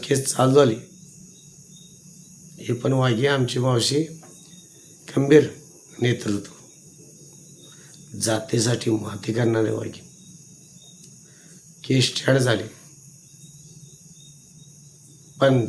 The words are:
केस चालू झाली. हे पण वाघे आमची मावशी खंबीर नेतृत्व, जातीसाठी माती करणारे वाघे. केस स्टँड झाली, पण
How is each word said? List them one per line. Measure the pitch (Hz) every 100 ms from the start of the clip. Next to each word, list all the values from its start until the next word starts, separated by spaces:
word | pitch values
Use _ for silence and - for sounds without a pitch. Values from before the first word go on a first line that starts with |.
| -
केस | 135 -
चालू | - 131
झाली. | 135 131 110 - - - - - - - - - - - - - - - - - -
हे | -
पण | 120 127
वाघे | 131 127 113 143
आमची | 139 123 131
मावशी | 127 120 107 139 160 - - - - - - - - - -
खंबीर | - 139 151 131 - - - - -
नेतृत्व, | 120 113 107 101 - - - - - - - - - - - - - - - - - 107
जातीसाठी | 113 110 - 123 113 117 -
माती | 110 107 101 107
करणारे | 110 117 113 110
वाघे. | 110 110 - - - - - - - - - - - - - - - - - - -
केस | - 131 127
स्टँड | - - 131
झाली, | 123 107 - - - - - - - - - - - - - - - - - - - 160 - - - - - - - -
पण | 135 127